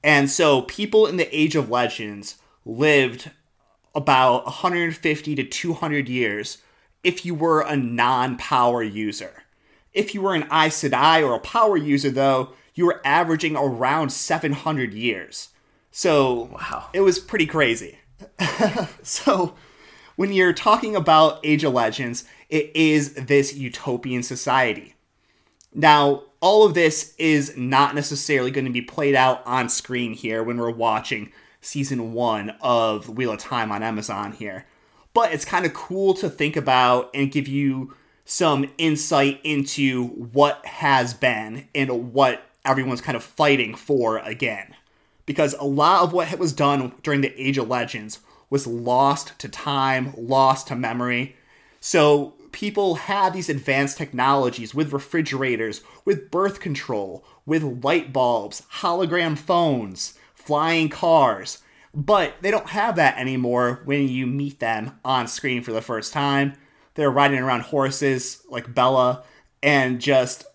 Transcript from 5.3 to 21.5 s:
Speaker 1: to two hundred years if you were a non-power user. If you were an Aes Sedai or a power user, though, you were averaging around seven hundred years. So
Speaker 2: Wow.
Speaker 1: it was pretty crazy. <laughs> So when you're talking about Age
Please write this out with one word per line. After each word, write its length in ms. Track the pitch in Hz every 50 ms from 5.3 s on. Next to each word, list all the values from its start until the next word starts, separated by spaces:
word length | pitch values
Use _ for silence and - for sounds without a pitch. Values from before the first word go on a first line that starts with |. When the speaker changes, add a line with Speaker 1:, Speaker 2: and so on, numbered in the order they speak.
| 151
Speaker 1:
to 100 | 135 127
two 280 | - - - - 175
hundred 360 | 165 - 175 156 147 143 131 120
years 500 | 123 127 120 107 101 104 104 - - - _ _ _ _ _ _ _ _
if 220 | - 175 175 - -
you 100 | 175 175
were 260 | 147 160 165 160 156
a 140 | - - 151
non-power 1040 | 139 131 117 117 117 120 123 131 123 127 131 123 123 - - 147 127 123 120 120 120
user. 640 | 113 107 98 110 107 104 98 - 98 87 - - _ _ _ _ _ _ _ _ _ _
If 220 | _ 190 220 - -
you 60 | 202
were 140 | 190 196 185
an 100 | 160 147
Aes 300 | 143 147 160 156 156 156 -
Sedai 400 | - 139 - 123 143 156 160 165 151
or 80 | 131 120
a 60 | 113
power 360 | - - - 226 226 214 202
user, 340 | 165 147 151 139 139 139 139
though, 400 | 127 135 139 139 135 131 131 - - _ _ _ _
you 120 | - 175
were 140 | 175 170 - -
averaging 520 | 139 143 165 175 160 160 156 165 160 151
around 540 | 135 143 139 123 113 127 127 143 160 156 135
seven 420 | - - - - 165 156 - 151
hundred 400 | 139 139 - 160 156 139 127 107
years. 580 | 98 107 117 120 104 92 80 - - - - - _ _ _ _ _ _ _ _
So 600 | _ - - 180 156 147 135 131 123 120 117 123
Speaker 2:
Wow. 360 | - - - - - - - -
Speaker 1:
it 80 | - 185
was 160 | 196 190 175 180
pretty 280 | - - - 208 165
crazy. 520 | 151 - 160 143 120 113 - 98 85 - _ _ _ _ _ - - _ -
<laughs> 640 | 190 151 - - 226 196 - 233 180 - - -
So 520 | - - - - - 285 202 196 180 175 - - - - _ _ - - - - - - _
when 160 | - 190 202
you're 200 | 196 190 185 180
talking 420 | 175 - - 214 214 240 - 220 208
about 440 | 190 156 170 156 156 160 156 - - -
Age 200 | 151